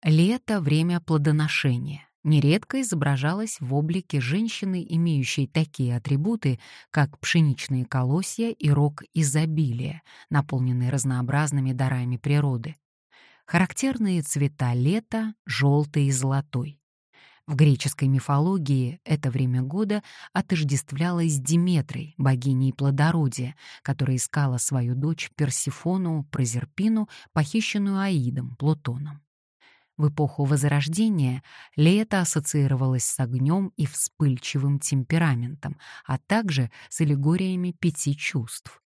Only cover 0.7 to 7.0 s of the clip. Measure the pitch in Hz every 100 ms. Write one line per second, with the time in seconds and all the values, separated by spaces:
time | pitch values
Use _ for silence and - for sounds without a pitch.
0.7 | 147 165 175 - 156 147 151 151 - 139
1.7 | 123 135 147 - _ 147 151 143 180 -
2.7 | 269 247 170 147 139 143 185 220 - 127
3.7 | 139 156 175 175 143 123 175 226 - 190
4.7 | 185 - 165 170 147 123 - 135 - 151
5.7 | - 127 120 - 139 170 226 139 123 -
6.7 | - - -